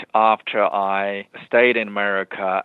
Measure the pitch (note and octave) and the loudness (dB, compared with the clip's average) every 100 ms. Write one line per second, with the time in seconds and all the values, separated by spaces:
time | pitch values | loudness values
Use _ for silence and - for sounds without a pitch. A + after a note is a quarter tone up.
0 | - A2 A2 G#2+ - A2 G2+ G2+ G2 G2 | -2 2 4 2 -2 0 0 0 -2 -2
1 | G2+ G2 - - - A#2+ B2 A#2 G#2 G2+ | -4 -6 -12 -18 -2 2 4 2 -2 -4
2 | G2+ G2 F#2+ - F#2+ F#2+ | -2 -2 -4 -6 -4 -4